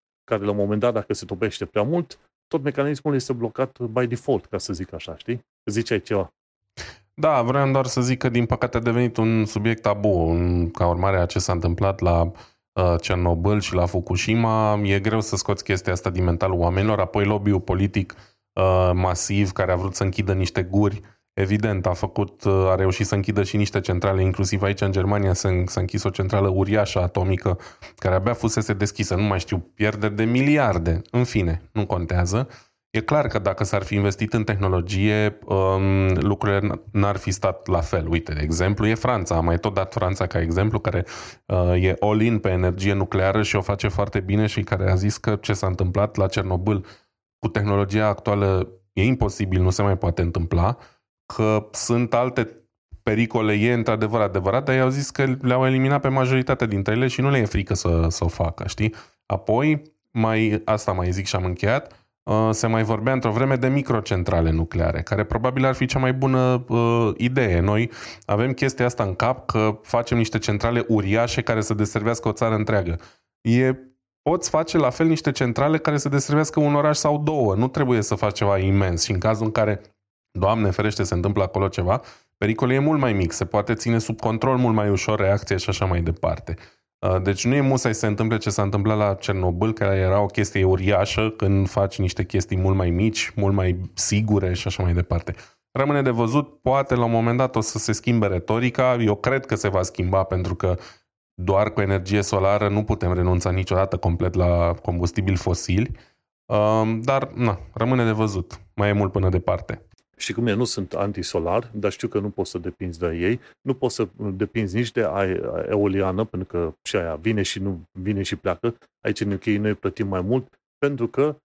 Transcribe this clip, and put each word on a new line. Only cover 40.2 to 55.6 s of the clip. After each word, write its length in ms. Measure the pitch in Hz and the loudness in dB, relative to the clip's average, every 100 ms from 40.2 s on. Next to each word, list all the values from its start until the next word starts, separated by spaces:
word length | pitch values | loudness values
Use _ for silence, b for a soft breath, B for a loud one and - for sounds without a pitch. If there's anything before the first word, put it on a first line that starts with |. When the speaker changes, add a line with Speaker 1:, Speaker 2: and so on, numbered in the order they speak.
| 92 | -2
Speaker 2:
ca 140 | 87 | -2
exemplu, 380 | 82 85 104 110 | 0 0 0 0
care, 260 | - 92 B B B B - | -2 -2 B B B B -4
uh, 380 | 92 90 90 | 0 2 4
e 120 | 92 - | 2 2
all-in 400 | 104 107 113 110 | 2 2 2 2
pe 100 | 101 | 0
energie 440 | 92 90 92 98 | 0 0 0 0
nucleară 480 | 101 92 98 95 104 | 0 0 0 2 2
și 140 | 101 104 | 0 0
o 60 | |
face 260 | 92 101 107 | -2 -2 -2
foarte 320 | 98 98 104 | -2 -2 -2
bine 260 | 95 101 107 | 0 0 0
și 160 | - | 0
care 300 | 98 95 92 | -2 0 2
a 40 | 92 | 2
zis 220 | 104 - | 0 0
că 180 | - 104 | -2 -2
ce 180 | - | 0
s-a 140 | 101 95 | -2 -2
întâmplat 480 | 90 92 101 104 - | 0 0 0 0 0
la 120 | 95 | -2
Cernobâl 580 | - 101 90 98 101 B B B _ _ _ | -2 -2 -2 0 -2 B B B _ _ _
cu 80 | 110 | -4
tehnologia 600 | 110 101 101 95 107 107 | -2 0 2 2 2 2
actuală 640 | 98 - 101 98 95 - - _ | 0 0 2 2 0 -2 -10 _
e 100 | - | 0
imposibil, 580 | 113 127 107 - 95 92 | 0 2 -2 -2 -2 2
nu 80 | 92 | 2
se 120 | 90 | 2
mai 160 | 101 92 | 2 2
poate 240 | 90 85 | 0 0
întâmpla, 560 | 85 87 85 85 95 120 B B _ _ - | -2 -2 0 0 0 -2 B B _ _ -10
că 440 | - 107 107 107 | -2 2 2 -2
sunt 420 | - - 120 117 | -4 0 0 2
alte 360 | 117 127 127 110 - _ _ _ - | 0 0 -2 -4 -6 _ _ _ -8
pericole, 500 | - 110 117 120 107 | -2 0 2 2 2
e 200 | 104 113 | 2 2
într-adevăr 480 | 120 113 110 107 113 | 2 0 0 0 0
adevărat, 420 | 101 95 95 120 139 | 0 0 0 0 2
dar 100 | 131 | 2
ei 60 | |
au 80 | 131 | 2
zis 200 | 139 139 | 0 -4
că 260 | - 135 131 | -2 0 0
le-au 240 | 131 123 | 0 2